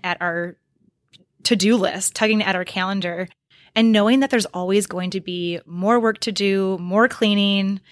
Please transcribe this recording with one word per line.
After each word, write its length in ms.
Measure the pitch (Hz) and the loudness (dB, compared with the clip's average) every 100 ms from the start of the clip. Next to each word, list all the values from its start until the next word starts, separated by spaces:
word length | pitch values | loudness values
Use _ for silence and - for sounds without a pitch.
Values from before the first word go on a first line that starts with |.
at 160 | 180 170 | -4 -4
our 360 | 180 170 175 - _ _ _ _ _ _ _ _ | -4 -2 -4 -8 _ _ _ _ _ _ _ _
to-do 320 | - 226 196 233 | 0 2 4 2
list, 380 | 190 185 - | 2 -2 -4
tugging 280 | - 214 214 | -2 0 2
at 120 | 214 185 | 0 -2
our 80 | 180 | -4
calendar, 640 | - 185 196 180 175 185 _ _ _ _ | -4 -4 -2 -4 -6 -10 _ _ _ _
and 180 | 220 226 | 2 4
knowing 280 | 214 208 269 | 6 4 4
that 80 | 269 | 2
there's 180 | 240 196 | 0 -2
always 400 | 180 180 202 196 | -4 0 0 0
going 240 | 180 185 | -6 -6
to 100 | 190 | -6
be 400 | - 175 170 170 | -6 -6 -4 -6
more 340 | - 175 196 240 | -8 -4 2 2
work 180 | 226 220 | 2 -2
to 120 | - | -4
do, 440 | 202 202 196 190 185 | -2 0 0 -2 -4
more 280 | 175 202 240 | -2 2 2
cleaning, 720 | - 214 202 202 196 196 196 _ | 2 0 2 2 0 -2 -4 _